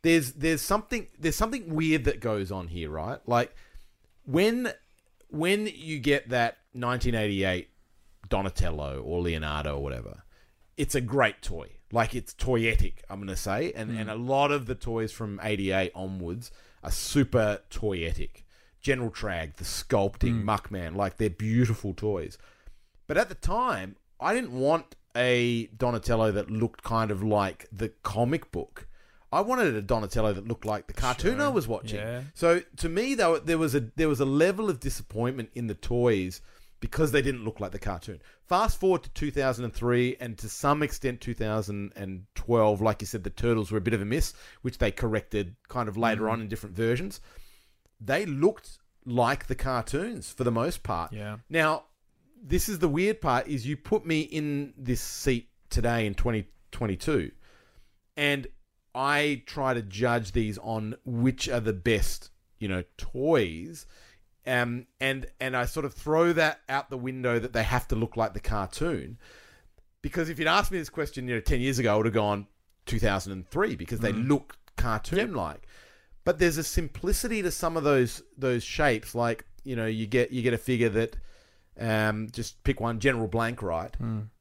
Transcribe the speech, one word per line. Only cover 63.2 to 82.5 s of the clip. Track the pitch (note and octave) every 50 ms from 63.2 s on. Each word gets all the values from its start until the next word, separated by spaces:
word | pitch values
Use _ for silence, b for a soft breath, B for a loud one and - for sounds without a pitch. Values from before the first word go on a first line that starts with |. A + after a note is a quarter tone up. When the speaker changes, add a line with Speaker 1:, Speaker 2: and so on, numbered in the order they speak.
| C3+ D#3 E3 C#3 G#2+ F2 D#2+ D#2+ F2 E2+ E2+ - - b b b b b b b b _ _ _ _
Speaker 1:
um, | C3 B2+ B2 A#2+ A#2+ A#2+ B2 B2+ _ _ _
and, | C3+ C3+ C3+ C3+ B2+ - - _
and | C#3 C3 B2+
I | B2 A#2+
sort | A#2 - D#3+ C#3+
of | C#3 -
throw | - - D3+ D#3 D#3+ E3+ E3+ E3+
that | D#3 D#3+ D3+ - - _ -
out | C3+ C#3 C#3 -
the | C#3
window | B2+ A#2+ C3 C3 C3 B2 B2 A#2+ A#2
that | A2 A2+ A2+
they | A#2 A2
have | - B2+ B2 - -
to | B2+
look | A2 A#2 A2+ -
like | A#2 A2+ G#2+ -
the | G#2+
cartoon. | - - A2+ G#2 F#2+ F#2 - - D3 F3 D#3+ F#2+ C2 D2+ A2+ - B B B B B B B B B B B - _ _ _ _ -
Because | - - - D#3+ D#3
if | E3 A#2+
you'd | D3 D#3
asked | E3+ G3 G3 - F#3+
me | F3+
this | D#3 -
question, | - E3 D3+ C#3 - C3+ B2 B2
you | B2
know, | A2+
ten | - - C3+ B2
years | B2 C3+ C3+ A#2
ago, | A#2+ A2+ G#2
I |
would | G#2+ G#2+
have | A#2 G#2
gone | A2+ G#2+ G#2 G#2 G2+ G#2 _ _ _ _ _ _ _ _
two | - - G#2+
thousand | G#2+ G#2+ G2 F#2+ F#2 G2 G2
and | F#2 F2+ _
three | - D3+ G3+ A3 -
because | - - - B2 G2+
they | A2 G#2+ G2+
Speaker 2:
Mm. | G#2+ A#2+ C3
Speaker 1:
look | C#3+ C#3 - - - - _ - _
cartoon-like. | - - A#2+ A2 G#2+ - - D#3+ F#3 A3 A#3+ F#3 B2+ F2+ D2+ D2 - -
Speaker 2:
Yep. | b b b b b b b b b b b -
Speaker 1:
But | - F3 D#3
there's | F3+ F3 - D#3
a | D#3
simplicity | - - - E3+ C#3+ - - - F3+ G#3+ - - B3 A3+ A3 F#3+
to | F3+
some | D#3 - - E3 E3
of | E3 D3
those, | D3 C#3+ C3+ B2 A#2 - - - - _
those | - C3 C3 B2 A#2+ -
shapes. | - - - D#3 C#3+ A#2+ A2 - - -
Like, | A#2 A#2+ A#2 A2+ A2 - - - - -
you | C#3 B2+
know, | A#2 A2+
you | A2 A2 A2 A2
get, | G2+ A2+ B2+ A#2+ - B2+
you | B2+ A2+
get | B2 A#2
a | A2
figure | - - B2+ A#2 A#2+ A#2
that, | G2+ A2 A2+ A2 - - b b b b b b b b b b b -
um, | - A2+ A2 G#2+ G#2+ G#2+ G#2+ G#2+ A2 G#2+ A#2+
just | - A#2 -